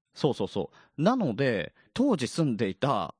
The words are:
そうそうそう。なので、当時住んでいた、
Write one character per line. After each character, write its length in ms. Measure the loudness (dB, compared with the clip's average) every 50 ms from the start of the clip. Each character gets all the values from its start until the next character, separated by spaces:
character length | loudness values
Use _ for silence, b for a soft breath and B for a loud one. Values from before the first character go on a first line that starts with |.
| _ _ -4
そ 160 | 0 0 0
う 40 | 0
そ 100 | 0 -4
う 40 | -4
そ 220 | -2 -4 -6 b b b b b _
う。 60 | 0
な 140 | 2 2 2
の 180 | 2 0 0 0
で、 400 | 0 0 0 0 0 -2 -6 b b b b
当 240 | -2 0 2 2 2
時 120 | 0 -2 -2
住 220 | 0 0 0 0
ん 60 | 0
で 140 | 0 -2 -2
い 40 | -2
た、 400 | -2 -2 0 0 0 -2 -4 -8